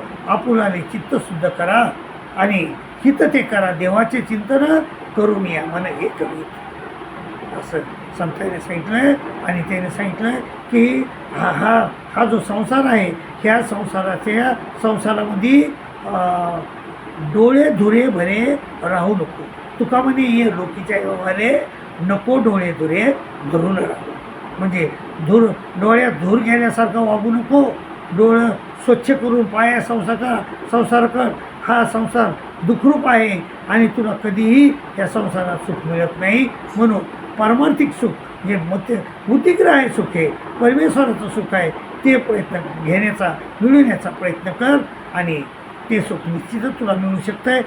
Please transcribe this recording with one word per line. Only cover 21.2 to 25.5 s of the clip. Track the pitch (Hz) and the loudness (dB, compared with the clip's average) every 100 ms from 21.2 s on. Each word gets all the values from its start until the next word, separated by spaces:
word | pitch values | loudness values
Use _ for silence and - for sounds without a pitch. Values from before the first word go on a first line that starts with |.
| 185 185 226 285 - - - - | -2 0 2 2 -2 -10 -16 -6
नको | 175 196 233 262 | -2 0 2 2
डोळे | 226 196 180 | 2 2 0
धुरे | 147 156 170 240 277 - - | -2 -2 0 0 0 -4 -12
भरून | 143 160 175 196 | -2 0 0 0
राहू." | - - - - - - - - | -2 -6 -10 -14 -14 -14 -14 -6
म्हणजे | 190 180 151 - - - 156 | -4 -2 -2 -4 -12 -6 4
धूर, | 220 220 | 6 6